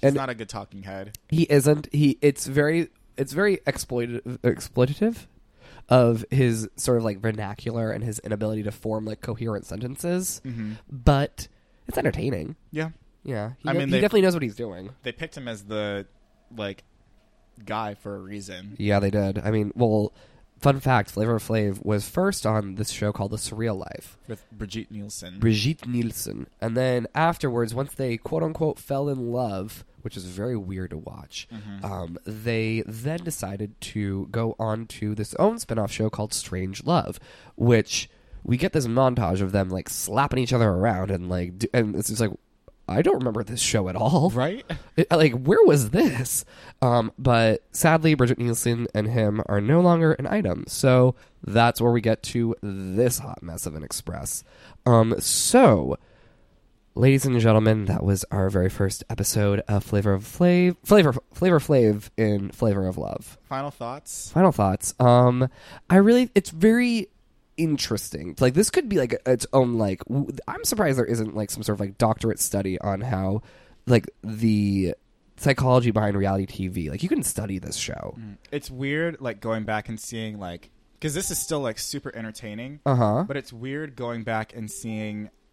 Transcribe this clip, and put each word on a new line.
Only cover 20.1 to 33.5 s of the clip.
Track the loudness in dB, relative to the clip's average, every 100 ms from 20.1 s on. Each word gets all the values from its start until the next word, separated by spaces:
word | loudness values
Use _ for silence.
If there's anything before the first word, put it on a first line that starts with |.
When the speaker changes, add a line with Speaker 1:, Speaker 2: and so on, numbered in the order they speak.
| -6 -20 _ _ _
Speaker 2:
fun | 2 2
fact, | 2 2 2
Flavor | -2 0 -2
Flav | 0 0 0 -2 -2
was | -2 -2
first | -2 0 0 0
on | 0 -2 -6
this | -8
show | -4 -4
called | -2 -4
The | -6
Surreal | -8 -6 -4 -4
Life. | -8 -14 -18 -20 -16
Speaker 1:
With | -16 _
Brigitte | -14 -10 -10 -10
Nielsen. | -12 -14 -14 -14 -2
Speaker 2:
Brigitte | 2 2 0 -4 -4
Nielsen. | -4 -4 -6 -10 -10 -12 _
And | -4 -2
then | 0 0 -2
afterwards, | -2 -2 -2 -2 -2 -2 -4
once | -6
they | -6 -4 -6
quote-unquote | -6 -4 -4 -2 -4 -4
fell | -6 -4 -2
in | -4 -4
love, | -4 -4 -6 -8 -12 -20 _
which | -12 -12
is |
very | -12 -8 -6 -6
weird | -6 -8 -8
to | -10
watch, | -14 -16 -16 -16 -16
Speaker 1:
Mm-hmm. | -16 -14 -12 -10
Speaker 2:
um, | -8 -10 -12 -12
they | -8 -4 -2 -2 -2 -6
then | -8 -6 -6
decided | -8 -8 -8